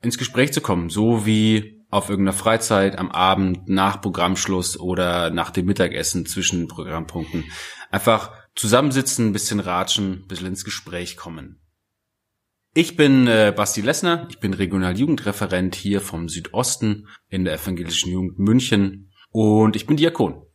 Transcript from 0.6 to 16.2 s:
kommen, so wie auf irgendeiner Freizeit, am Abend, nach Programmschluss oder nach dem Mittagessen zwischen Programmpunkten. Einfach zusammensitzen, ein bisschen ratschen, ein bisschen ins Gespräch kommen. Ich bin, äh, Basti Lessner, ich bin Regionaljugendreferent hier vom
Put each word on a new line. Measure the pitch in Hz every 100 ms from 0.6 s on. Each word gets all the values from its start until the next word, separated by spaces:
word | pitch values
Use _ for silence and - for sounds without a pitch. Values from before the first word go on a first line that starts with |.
kommen, | - 90 85
so | 92 110 117 104
wie | 107 110 107 107 - _
auf | 123 -
irgendeiner | 101 98 95
Freizeit, | 110 113 - 104 98 95
am | 92
Abend, | - 92 95 95 90 -
nach | 95 98 98
Programmschluss | 101 87 87 92 - 92 90 -
oder | 90 90 90 87 85
nach | 85 85
dem | - 90
Mittagessen | 98 90 - - 90 80
zwischen | - 87 90 85
Programmpunkten. | - 82 82 78 90 78 85 78 - - - -
Einfach | 101 - 110 - - _ -
zusammensitzen, | 107 120 143 131 131 - 113
ein |
bisschen | 101 - 104
ratschen, | 95 104 110 - 98 92
ein | 95
bisschen | 92 92
ins | 95 95
Gespräch | - - 87 87 -
kommen. | - 80 67 - _ _ _ _ _ _ _ _ _ _ _
Ich | 151 165 -
bin, | 147 135 123
äh, | 110 104 101
Basti | 104 -
Lessner, | 107 165 180 170 -
ich | -
bin | 202
Regionaljugendreferent | 190 190 190 92 92 143 147 101 101 98 90 92 -
hier | 98 98
vom | 95 85